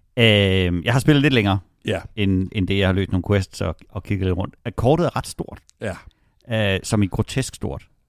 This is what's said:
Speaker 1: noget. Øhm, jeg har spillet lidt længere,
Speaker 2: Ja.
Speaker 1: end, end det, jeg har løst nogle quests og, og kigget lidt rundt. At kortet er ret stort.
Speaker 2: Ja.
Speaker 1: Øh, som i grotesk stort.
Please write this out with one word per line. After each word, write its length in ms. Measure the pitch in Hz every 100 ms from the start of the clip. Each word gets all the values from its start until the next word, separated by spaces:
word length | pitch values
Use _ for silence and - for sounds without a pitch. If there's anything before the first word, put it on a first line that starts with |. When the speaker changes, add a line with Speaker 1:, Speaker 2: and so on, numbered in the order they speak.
| _ -
Speaker 1:
noget. 500 | 113 104 98 95 90
Øhm, 140 | 85
jeg 80 | 101
har 80 | 127
spillet 220 | 147 147
lidt 120 | 147
længere, 240 | 127 101 95 - _
Speaker 2:
Ja. 160 | - 92 - -
Speaker 1:
end, 320 | 98 95 92
end 160 | 110 90
det, 100 | 98
jeg 100 | 95
har 40 |
løst 200 | 95 92
nogle 120 | 92 87
quests 300 | 101 95 -
og, 160 | 90 - -
og 140 | 101
kigget 240 | - 101 95
lidt 100 | 90
rundt. 180 | - -
At 120 | 120 -
kortet 300 | 120 160 151
er 100 | -
ret 100 | -
stort. 320 | - - - _ -
Speaker 2:
Ja. 920 | 110 90 - - _ _ - 110 101
Speaker 1:
Øh, 60 | 95
som 200 | - 110
i 40 | 101
grotesk 480 | - 107 131 -
stort. 340 | - 101 67 - _